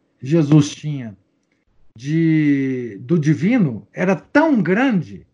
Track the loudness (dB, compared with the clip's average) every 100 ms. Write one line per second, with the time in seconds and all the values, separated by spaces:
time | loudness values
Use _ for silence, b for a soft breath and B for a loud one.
0 | _ _ -2 0 4 4 4 -4 -10 -10
1 | -12 -16 _ _ _ _ _ _ -20 -14
2 | -4 0 2 2 2 0 0 -4 -8 -12
3 | -2 0 2 0 2 2 0 -2 -12 -4
4 | -2 -2 0 2 2 2 0 0 0 0
5 | -4 -12 -20